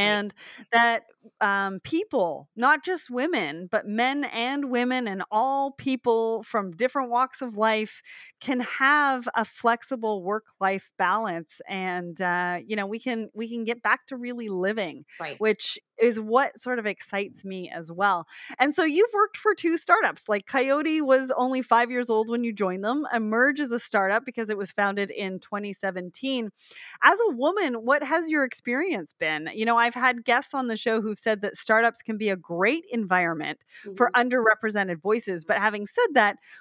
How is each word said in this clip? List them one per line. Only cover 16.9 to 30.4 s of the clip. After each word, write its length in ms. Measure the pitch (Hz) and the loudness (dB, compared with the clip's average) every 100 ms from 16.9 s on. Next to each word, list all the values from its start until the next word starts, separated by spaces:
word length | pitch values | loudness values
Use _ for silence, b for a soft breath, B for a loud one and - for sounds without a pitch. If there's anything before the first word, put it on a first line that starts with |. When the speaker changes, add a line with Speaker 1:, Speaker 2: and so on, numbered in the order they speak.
| 190 - 196 202 - | -6 -6 -6 -6 -10
Speaker 2:
me 260 | 196 190 180 | -12 -10 -10
as 220 | - 160 | -12 -10
well. 340 | 170 202 180 - B B 277 | 0 2 2 -2 B B 0
And 160 | 269 | 0
so 80 | 330 | 2
you've 280 | 320 302 466 | 2 4 2
worked 240 | 415 415 - | 4 0 0
for 180 | 427 | 0
two 220 | 392 330 330 | 0 0 -2
startups, 500 | - 392 285 - - | 2 2 2 -2 -4
like, 180 | 208 - | -4 0
Coyote 540 | 269 269 277 311 311 | 0 2 2 2 0
was 280 | 277 262 262 240 | 4 4 4 0
only 260 | 247 262 | 0 0
five 280 | 247 233 240 | 2 2 4
years 200 | 247 240 | 0 0
old 180 | 220 220 | 0 0
when 140 | 233 | -2
you 80 | 233 | -2
joined 320 | 208 196 185 | -2 -2 -2
them. 220 | 202 277 302 | -2 -2 -2
Emerge 480 | 240 214 220 262 285 | -2 0 2 2 2
is 120 | 277 | -2
a 60 | 233 | -4
startup 460 | - 214 190 214 | 0 0 2 0
because 260 | 269 233 214 | -2 -8 -6
it 60 | 208 | -4
was 140 | 196 | -4
founded 380 | - 202 202 196 | 0 0 0 -4
in 280 | - 196 185 | -4 -6 -8
twenty 320 | - 202 208 | -8 -8 -8
seventeen. 760 | 196 196 185 180 - 269 254 220 - B B B B | -6 -4 -4 -8 -8 -4 -4 -4 -10 B B B B
As 160 | 254 392 | 6 6
a 100 | 466 | 2
woman, 420 | 240 285 403 330 233 | 2 0 2 0 0
what 180 | 226 294 | 2 2
has 280 | 277 330 330 | 2 0 2
your 140 | 311 | 0
experience 680 | 262 - - 254 370 240 151 | 0 -4 -4 -2 -2 -4 -6
been? 380 | - 160 156 160 | -6 -4 -2 -6
You 100 | - | -4
know, 120 | 220 233 | 0 2
I've 180 | 233 | 2
had 300 | 240 254 247 | 2 0 0
guests 300 | 226 240 | 2 0